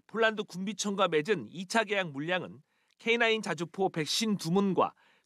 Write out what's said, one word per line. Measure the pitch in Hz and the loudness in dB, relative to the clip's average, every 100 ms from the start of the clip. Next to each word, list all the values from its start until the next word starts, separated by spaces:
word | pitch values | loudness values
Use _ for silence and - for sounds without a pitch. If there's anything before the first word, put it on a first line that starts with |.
| _ | _
폴란드 | 208 220 220 | 2 2 2
군비청과 | 214 180 190 220 208 196 185 | -6 -6 -6 -4 -4 0 2
맺은 | 156 151 196 107 | 2 2 -2 -2
이 | 160 190 | -12 -2
차 | 226 | 0
계약 | 208 202 180 | 2 0 -2
물량은 | 135 160 180 101 117 _ _ _ _ | -4 -2 -2 -4 -14 _ _ _ _
케이나인 | 226 233 226 226 | 0 2 4 2
자주포 | 196 156 170 - 190 | -2 -6 -6 -2 -2
백쉰두 | 170 151 - 220 202 160 | 0 -2 -2 0 -2 2
문과 | 185 202 160 98 - _ _ | 2 2 2 0 -2 _ _